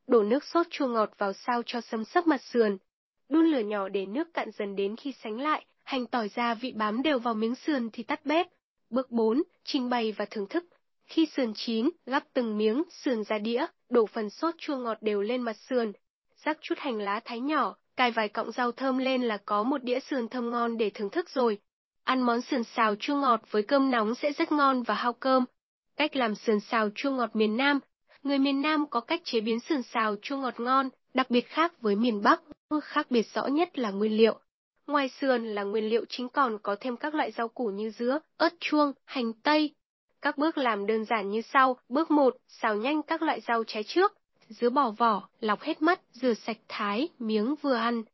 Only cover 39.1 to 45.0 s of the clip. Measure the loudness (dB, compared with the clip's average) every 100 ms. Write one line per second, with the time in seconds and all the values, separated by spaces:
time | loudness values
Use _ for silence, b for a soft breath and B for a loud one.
39.1 | -4 -4 -2 2 2 2 _ _ _ _
40.1 | _ -4 0 0 0 0 0 0 -2 0
41.1 | -2 0 -4 2 4 4 2 -2 -2 2
42.1 | 4 4 2 _ -4 -2 0 0 -2 -2
43.1 | -2 0 -2 0 -2 -2 -6 -2 2 2
44.1 | _ _ _ -20 -2 0 2 0 2